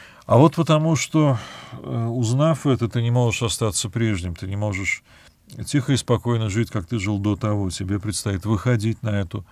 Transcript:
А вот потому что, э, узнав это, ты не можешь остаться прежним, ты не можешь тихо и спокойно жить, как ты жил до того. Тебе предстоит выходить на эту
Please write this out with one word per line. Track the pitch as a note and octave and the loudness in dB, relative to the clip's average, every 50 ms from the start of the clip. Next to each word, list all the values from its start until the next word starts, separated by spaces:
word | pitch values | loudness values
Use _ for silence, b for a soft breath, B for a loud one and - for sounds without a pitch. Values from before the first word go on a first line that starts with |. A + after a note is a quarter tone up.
| B B B B B | B B B B B
А | - A2+ A#2+ | 4 6 6
вот | D3 D#3+ - | 6 6 6
потому | E3+ D3+ D#3 D#3 D3+ D#3 E3 D#3+ | 2 2 2 2 2 4 2 2
что, | - - - - D#3 D3+ C#3+ B2+ G#2+ B B B B B B | 0 0 0 2 2 4 4 2 0 B B B B B B
э, | A#2+ B - - B2+ A#2 A#2 | -16 B -8 -6 -4 -2 -2
узнав | A#2 A#2 B2+ A#2 G#2+ B2+ C3+ D3+ E3 D#3 - - | -2 0 0 0 2 2 2 4 2 2 2 2
это, | D3 B2+ G2+ A#2 G2+ | 0 2 2 0 -2
ты | - A#2+ | 0 0
не | A#2 A#2 | 0 2
можешь | A#2+ B2 B2 A#2 G#2 - | 2 2 2 2 2 0
остаться | A#2+ G#2+ - - A#2 G#2+ - - - G2+ | -2 -2 -2 0 -2 -2 0 -2 -4 -4
прежним, | - A#2 A#2 A2 G#2 F2 F2 F2+ E2 | -2 0 0 0 0 0 -2 -6 -6
ты | - F#2+ | -6 -8
не | F#2 G2 | -6 -4
можешь | G#2 G#2 G#2 F#2+ F#2+ F#2+ F2 - - B B B B B B B B _ - - A2 A#2+ | -4 -2 -2 -2 -4 -4 -6 -6 -8 B B B B B B B B _ -18 -14 -12 -8
тихо | - - C#3+ A#2+ C#3+ | -2 0 0 2 2
и | C3+ A#2+ | 0 0
спокойно | - - A#2+ - - A#2+ A#2+ A2+ A2 G#2 | 2 0 0 0 2 0 0 0 0 0
жить, | F#2 A2+ A2+ - | 0 0 0 0
как | - G#2+ F2+ | -2 -6 -4
ты | - A#2+ A2 | -4 -4 -4
жил | F#2+ G#2 G#2 G2 | -2 -2 -2 0
до | G2 G#2 G2+ | 2 0 0
того. | - - G#2+ G#2 G2+ G2 F#2 | 0 0 -2 0 0 -2 -2
Тебе | - - F#2+ F#2 G2+ G2+ | -4 -4 -4 -2 -2 -2
предстоит | - G#2+ F#2+ - - G#2+ G2 F2+ - | -2 -4 -6 -4 -2 -2 -4 -2 0
выходить | G#2 A2 F#2+ - B2 B2 A2 G#2 A2+ A2 - | 0 0 0 2 2 0 2 2 0 -2 -2
на | - A2 G2+ G2+ | -4 -2 -2 -2
эту | G2 F2+ - G2 B B | -2 -4 -6 -10 B B